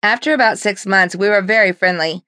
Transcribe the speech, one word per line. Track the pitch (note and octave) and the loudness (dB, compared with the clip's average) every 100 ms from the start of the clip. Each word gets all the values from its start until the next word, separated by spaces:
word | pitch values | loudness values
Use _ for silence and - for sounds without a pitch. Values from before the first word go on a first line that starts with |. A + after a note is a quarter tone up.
After | G#3 A#3+ - | 0 -2 -2
about | D4+ A3+ F3+ | 2 0 0
six | G#3 G3+ G3 | -4 -4 0
months, | F#3+ F3+ F3 | 2 2 0
we | G3+ | 0
were | G#3 | 0
very | F#3+ A3 G3+ | 2 2 2
friendly | F3+ F#3 F3 D#3+ E3+ | 2 -2 0 -4 -6